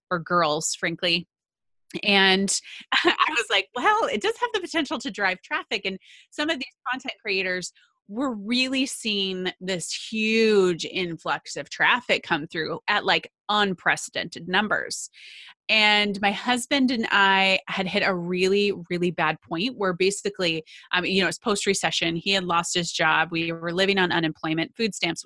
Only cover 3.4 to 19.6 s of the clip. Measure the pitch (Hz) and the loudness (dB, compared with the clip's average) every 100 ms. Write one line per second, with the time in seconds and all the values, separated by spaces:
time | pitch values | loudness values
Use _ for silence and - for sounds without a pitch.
3.4 | - 392 392 - 370 427 302 214 415 453 | 0 0 0 0 2 2 0 0 -2 -2
4.4 | 480 453 339 330 285 302 269 202 190 185 | -4 -4 -2 -4 -2 -4 -6 -2 -2 -2
5.4 | - 311 339 220 196 190 - - _ - | -6 -6 -4 -4 -4 -6 -12 -20 _ -4
6.4 | 302 294 - _ - 254 269 - 214 190 | -2 -2 -6 _ -8 -6 -8 -8 -4 -2
7.4 | 185 180 175 - _ _ - 208 277 214 | 0 -4 -6 -16 _ _ -12 -4 -4 -4
8.4 | 196 247 262 262 262 - 226 202 190 185 | -2 0 0 0 -2 -4 -4 -2 -2 -2
9.4 | 185 - 185 180 - - - 220 220 226 | -6 -6 -6 -6 -6 -10 -6 -2 0 4
10.4 | 220 208 180 165 - 185 180 160 170 151 | 6 6 4 2 -4 -4 -6 -4 -4 -4
11.4 | - 156 143 - 156 240 - 170 - 160 | -6 -12 -10 0 2 2 0 -2 2 0
12.4 | 156 170 156 170 - 208 190 170 - _ | 0 -6 -4 -4 -2 0 2 0 -2 _
13.4 | - 208 202 180 170 151 - - 170 - | -2 2 2 0 0 -2 -4 -6 -8 -10
14.4 | 165 185 214 170 - - - - - - | -2 0 0 -2 -4 -10 -10 -18 -20 -20
15.4 | - - - 214 208 208 208 196 202 208 | -20 -18 -2 2 4 4 2 0 -2 -2
16.4 | 247 247 - 277 254 240 226 202 196 190 | -2 -2 0 2 2 0 0 4 6 6
17.4 | 190 190 - - 185 202 196 180 170 180 | 4 2 -2 -4 -2 0 0 0 -2 0
18.4 | 185 202 208 175 170 175 180 165 160 160 | 4 4 2 -2 -4 -2 0 2 0 0
19.4 | - 165 | -6 -4